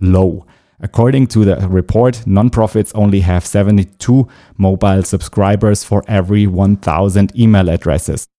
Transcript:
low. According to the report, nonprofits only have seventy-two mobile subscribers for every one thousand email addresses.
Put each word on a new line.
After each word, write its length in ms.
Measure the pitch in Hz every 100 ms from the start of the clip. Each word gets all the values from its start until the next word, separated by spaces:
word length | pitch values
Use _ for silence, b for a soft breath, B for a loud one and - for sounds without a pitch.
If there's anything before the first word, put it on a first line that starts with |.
low. 420 | 92 92 95 76 - b b b
According 480 | 101 - 117 135 127
to 180 | 110 101
the 200 | 92 92
report, 560 | 92 90 - 123 123 -
nonprofits 680 | 98 120 117 110 107 101
only 260 | 110 104 98
have 260 | 90 90 -
seventy-two 840 | 104 101 104 92 - - 127 120 B B -
mobile 460 | 98 95 101 98
subscribers 800 | 92 98 - - 98 101 110 104
for 200 | - 101 -
every 400 | 104 90 104 104
one 300 | 90 98 101
thousand 580 | - 80 98 95 98 120
email 320 | 113 104 90
addresses. 560 | 82 - 73 - 71 -